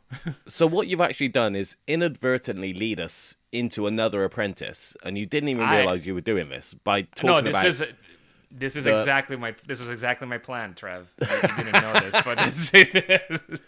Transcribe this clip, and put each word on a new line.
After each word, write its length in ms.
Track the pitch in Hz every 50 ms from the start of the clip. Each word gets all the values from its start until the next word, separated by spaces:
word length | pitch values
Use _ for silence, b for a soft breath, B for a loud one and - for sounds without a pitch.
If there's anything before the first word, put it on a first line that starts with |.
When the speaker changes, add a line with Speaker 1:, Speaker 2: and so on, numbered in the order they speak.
| _ _ 123 -
Speaker 1:
<laughs> 280 | - 170 131 - _
Speaker 2:
so 200 | - - - 165
what 200 | 160 165 196 190 180
you've 100 | 180 165
actually 280 | 175 - 123 - 143 127
done 260 | - 127 117 107 98
is 220 | 98 98 - - - _
inadvertently 840 | - 151 165 175 170 131 - - 131 131 123 - 127 107 92 95 95 90
lead 260 | 92 110 113 104 90
us 360 | 82 78 - - - - - _ _ _ -
into 340 | 120 120 113 - 110 104
another 380 | 101 110 113 113 113 101 101 95
apprentice, 720 | 92 - 123 107 101 90 - - - - - - - - - -
and 140 | 92 98
you 80 | 101 104
didn't 220 | 90 - 151 147 147
even 140 | 131 120 113
Speaker 1:
I 140 | 131 156
Speaker 2:
realize 280 | - - 92 90 90 76
you 80 | 92 92
were 60 | 90
doing 280 | - 113 107 92 80 71
this 240 | 65 64 - - -
by 280 | - _ 101 101 101
Speaker 1:
No, 60 | 92 - _
Speaker 2:
talking 300 | - 147 - 175 151 123
Speaker 1:
this 80 | 110 104
Speaker 2:
about 100 | 98 190
Speaker 1:
is, 180 | 180 151 123 151 120 113 _ b b b b b b b b b b
this 240 | 147 123 131 135 -
is 80 | 147 131
Speaker 2:
the 160 | 117 110 107
Speaker 1:
exactly 380 | 110 139 139 135 135 - 135
my, 180 | 123 120 113 113 - _
this 140 | - 135 120
was 100 | 123 120
exactly 380 | 120 110 123 123 123 - 139
my 100 | 123 123
plan, 360 | 117 - - 127 120 113 101 87
Trev. 360 | - - 95 92 90 90 - _ -
You, 60 | - - 571 - - - -
you 60 | - -
didn't 180 | - - 196
know 120 | - 220 - 214
this, 200 | - 196 202 226 -
but 120 | 247 240
this 1200 | 202 196 127 127 165 165 - - 196 190 185 - 190 - - 190 185 - - 160 156 - - - - B